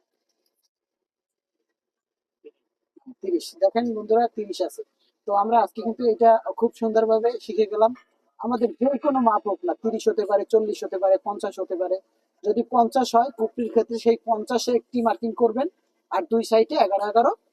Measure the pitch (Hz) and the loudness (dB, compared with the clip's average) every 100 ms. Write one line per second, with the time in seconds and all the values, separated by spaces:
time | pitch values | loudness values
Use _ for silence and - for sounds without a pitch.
0 | _ _ _ _ _ _ _ _ _ _ | _ _ _ _ _ _ _ _ _ _
1 | _ _ _ _ _ _ _ _ _ _ | _ _ _ _ _ _ _ _ _ _
2 | _ _ _ _ 440 - _ _ _ _ | _ _ _ _ -20 -20 _ _ _ _
3 | - - 381 349 - - 196 233 240 214 | -20 -10 -4 -4 -4 -2 -2 0 -4 -4
4 | 208 220 240 - 208 - 185 - - _ | 0 0 0 -4 -8 -6 -8 -8 -20 _
5 | _ _ - 202 214 233 202 - 214 220 | _ _ -4 -2 2 2 2 -2 -8 -2
6 | 240 220 226 226 - - 233 - 226 220 | -2 4 6 4 0 -2 -2 -2 -2 0
7 | 226 220 233 247 - 196 208 208 220 254 | 2 2 0 -4 -4 -2 -2 2 0 0
8 | _ _ _ - 226 240 226 - 254 277 | _ _ _ -10 -6 -2 -2 0 -2 0
9 | 302 262 226 214 208 190 175 160 220 214 | 0 2 2 2 0 -4 -4 -4 -4 -2
10 | 220 196 196 202 185 220 214 202 202 190 | -2 0 0 0 2 0 0 -6 -8 -2
11 | 190 190 214 202 202 190 185 175 175 190 | 2 2 0 -6 -8 -8 -6 -6 -4 -6
12 | - _ _ _ 208 220 233 247 233 262 | -8 _ _ _ -2 -2 0 0 2 0
13 | 240 233 262 - 220 - 226 226 220 233 | 2 2 0 -2 -6 -4 -2 0 -2 0
14 | 233 233 - 220 214 240 - 240 - 247 | 0 0 0 -4 -2 -4 -2 -2 -2 -2
15 | 226 - 226 - 233 220 320 - _ _ | -2 -2 -4 0 0 0 -4 -8 _ _
16 | - 330 320 226 220 226 226 302 202 196 | -6 -6 0 -2 2 2 4 2 2 0
17 | 208 214 254 453 _ | 0 2 2 0 _